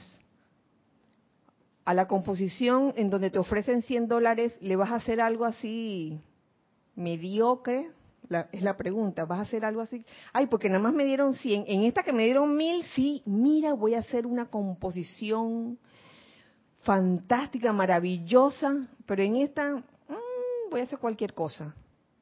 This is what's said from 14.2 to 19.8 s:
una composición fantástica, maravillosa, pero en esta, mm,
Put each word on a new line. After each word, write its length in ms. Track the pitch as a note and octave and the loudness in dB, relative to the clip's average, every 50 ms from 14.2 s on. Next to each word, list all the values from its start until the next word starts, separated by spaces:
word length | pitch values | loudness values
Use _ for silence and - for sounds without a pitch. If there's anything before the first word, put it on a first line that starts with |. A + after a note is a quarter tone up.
| A#3 | -2
una 200 | A#3+ B3 A#3+ A#3 | -2 -2 -4 -4
composición 1300 | A#3+ - G#3+ G3+ F#3+ F3+ E3+ - F#3 E3+ F3+ E3 - - - G#3+ G#3 A3 A3+ A3+ A3+ A3+ A#3 A3+ A#3+ A#3+ - _ _ _ - - - - - - - - _ _ _ _ _ _ _ _ _ | -4 -4 -4 -4 -4 -4 -6 -6 -6 -6 -6 -8 -8 -10 -8 -4 -2 -2 0 0 -2 -2 -4 -4 -6 -10 -12 _ _ _ -20 -20 -20 -20 -20 -20 -20 -20 _ _ _ _ _ _ _ _ _
fantástica, 920 | - - G3 F#3+ F#3 F3+ F3+ E3+ F3+ - A#3+ B3 C#4+ - - A#3 A#3+ A3+ | 2 2 4 4 4 2 2 0 0 0 0 0 0 -4 -6 -2 0 0
maravillosa, 1160 | G#3 G3 F#3 F#3 F3+ E3+ F3 F3+ F3+ E3+ E3 E3+ A#3 B3+ A#3+ A3+ - - - C#4 C#4+ C#4+ B3+ - - _ - | 2 2 4 4 4 2 2 0 -4 -4 -2 4 6 6 6 6 2 0 -2 0 0 -2 -4 -8 -14 _ -8
pero 160 | - G3+ F#3+ | -6 -2 0
en 140 | G3 G3+ A3+ | 0 2 2
esta, 400 | B3+ C#4+ C#4+ C#4+ D4+ C#4+ C#4+ C#4+ | 0 0 0 -2 -4 -2 -2 -4
mm, 920 | B3 | -6